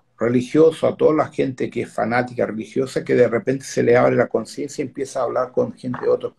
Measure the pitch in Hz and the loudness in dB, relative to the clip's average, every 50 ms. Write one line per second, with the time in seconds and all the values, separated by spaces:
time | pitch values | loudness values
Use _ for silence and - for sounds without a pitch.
0 | _ _ _ - 107 120 123 127 123 - - 151 160 160 156 - - 120 - - | _ _ _ -4 -2 0 0 0 0 2 4 6 6 6 4 2 -2 -2 0 4
1 | 135 143 156 151 131 - - - 139 135 123 - 123 - - 117 110 - - - | 2 4 4 2 0 -2 -2 -4 -4 -2 -2 -6 -6 -6 -4 -6 -6 -6 -4 -4
2 | 107 110 117 123 123 123 123 120 113 101 104 110 107 - - 127 135 131 - 151 | -2 -2 0 -2 -2 -2 -2 -2 -2 -2 -2 -8 -8 -6 -4 -4 -4 -2 -4 -6
3 | - - 131 127 123 113 113 113 - 131 135 135 - - - 127 127 120 120 123 | -2 2 4 4 4 4 2 -2 -2 -2 -4 -4 -4 -6 -2 0 2 4 4 4
4 | 127 131 127 123 120 - - 113 110 - - - 147 139 - - 143 123 - 143 | 4 4 4 2 0 0 0 -4 -4 -6 -10 -10 -10 -8 -6 -8 -8 -8 -6 -10
5 | 135 - - 135 123 117 120 123 127 123 - 127 123 120 - - - 127 123 123 | -10 -6 -4 -4 -4 -2 -2 -2 -4 -2 -2 -2 -2 -4 -4 -10 -8 -8 -6 -4
6 | - 120 123 123 120 117 - | 0 0 0 0 -2 -8 -12